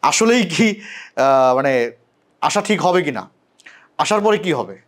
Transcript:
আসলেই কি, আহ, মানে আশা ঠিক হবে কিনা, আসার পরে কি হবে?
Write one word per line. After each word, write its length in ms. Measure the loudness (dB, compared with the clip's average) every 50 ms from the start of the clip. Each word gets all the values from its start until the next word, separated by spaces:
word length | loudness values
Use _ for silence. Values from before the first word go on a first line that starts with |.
আসলেই 420 | -2 -2 0 2 2 2 2 2 0
কি, 380 | -2 0 0 0 0 0 -2 -10 -20 -20 -20 -20 -16 _
আহ, 400 | 0 2 4 4 4 4 4 2
মানে 360 | 2 0 0 0 0 -2 -2 -6 _ _ _ _ _ _ _ _ _
আশা 200 | -4 -2 -2 -2
ঠিক 200 | -2 -2 -2 0
হবে 220 | 0 0 0 2 0
কিনা, 260 | -2 -6 -8 -12 -14 _ _ _ _ _ _ _ -20 -20 -20 _ _ _ _
আসার 240 | -2 0 0 0
পরে 160 | 2 2 0 0
কি 160 | 0 -2 -2
হবে? 200 | -2 -4 -8 -10 -20 _